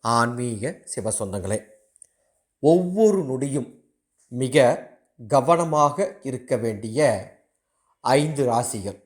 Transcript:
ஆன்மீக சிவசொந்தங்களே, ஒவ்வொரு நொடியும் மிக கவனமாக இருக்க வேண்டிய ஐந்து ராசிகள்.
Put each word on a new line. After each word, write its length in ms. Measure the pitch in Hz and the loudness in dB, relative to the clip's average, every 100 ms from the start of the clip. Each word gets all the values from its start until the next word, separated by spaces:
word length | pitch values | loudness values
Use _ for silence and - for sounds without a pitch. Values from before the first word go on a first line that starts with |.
| 113 | 2
ஆன்மீக 580 | 117 120 120 123 110 123 196 - | 2 2 -2 -6 -6 -8 -8 -12
சிவசொந்தங்களே, 640 | - 107 104 101 98 92 104 - _ _ _ _ _ _ _ _ _ | -8 -6 -4 -6 -6 -4 -6 -8 _ _ _ _ _ _ _ _ _
ஒவ்வொரு 560 | 143 170 180 185 220 190 143 | 2 2 2 2 2 2 -2
நொடியும் 400 | 131 139 135 120 - _ _ _ _ _ | -4 -4 -6 -8 -14 _ _ _ _ _
மிக 320 | 123 131 143 123 160 - _ _ _ 113 | -6 0 4 4 4 -6 _ _ _ 0
கவனமாக 720 | 139 131 170 165 151 147 123 196 - - | 0 4 2 2 2 2 2 -6 -4 -10
இருக்க 280 | 131 - 127 | -10 -4 -2
வேண்டிய 460 | 117 104 110 117 147 104 - _ _ _ _ _ _ _ | -2 -6 -6 0 2 0 -6 _ _ _ _ _ _ _
ஐந்து 420 | 117 135 151 143 131 | 0 2 2 0 0
ராசிகள். 460 | 117 - 110 98 95 | 0 -2 -6 -10 -12